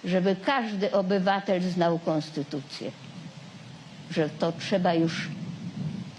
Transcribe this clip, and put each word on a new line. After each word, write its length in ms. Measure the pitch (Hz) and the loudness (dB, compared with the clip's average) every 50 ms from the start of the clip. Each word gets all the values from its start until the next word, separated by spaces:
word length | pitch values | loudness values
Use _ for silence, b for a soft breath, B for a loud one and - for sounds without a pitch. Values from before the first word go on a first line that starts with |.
| - | 0
Żeby 320 | 185 180 185 180 196 190 | 2 2 4 6 4 2
każdy 560 | 190 - - 277 269 233 220 208 190 196 202 | 2 2 2 2 2 2 0 0 0 0 2
obywatel 680 | - 202 196 185 202 196 180 196 196 196 190 - 196 180 | 2 2 4 4 2 4 4 4 2 2 2 2 2 2
znał 380 | 180 185 170 180 165 170 170 165 | 2 0 2 4 4 4 4 2
konstytucję. 920 | 165 185 160 156 151 - - 151 139 - - 143 139 - - - - - - - - - - - - - - - - - - - - - - - - - - - - - | 2 2 0 0 0 -2 -4 -6 -4 -4 -4 -8 -6 -8 -10 -8 -8 -8 -8 -10 -16 -14 -14 -12 -14 -14 -14 -14 -16 -16 -16 -16 -16 -16 -16 -16 -16 -16 -16 -16 -10 -4
Że 180 | - 175 156 147 | 0 0 0 0
to 220 | - - - 170 | 2 0 0 0
trzeba 420 | 165 - - - 220 190 180 185 170 | 0 -2 -2 0 2 4 4 4 4
już 340 | 165 165 165 165 - - - - - - - - - - - - - - - - - - - - | 4 4 4 2 -2 -6 -6 -6 -8 -8 -8 -8 -8 -8 -8 -6 -4 -4 -4 -4 -6 -10 -10 -12